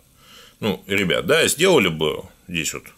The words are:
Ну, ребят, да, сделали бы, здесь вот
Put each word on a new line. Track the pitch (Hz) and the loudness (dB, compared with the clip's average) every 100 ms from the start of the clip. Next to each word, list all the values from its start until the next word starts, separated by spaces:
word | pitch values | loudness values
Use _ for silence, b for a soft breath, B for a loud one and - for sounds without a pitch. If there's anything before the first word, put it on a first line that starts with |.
| _ _ B B B B | _ _ B B B B
Ну, | 113 - - | -6 -6 -4
ребят, | 98 92 65 78 | -2 0 0 2
да, | 156 117 | 2 2
сделали | - 185 165 92 | 2 4 4 2
бы, | 80 76 - - - - | 0 -2 -4 -10 -20 -10
здесь | 85 - | -8 -6
вот | 69 - | -8 -14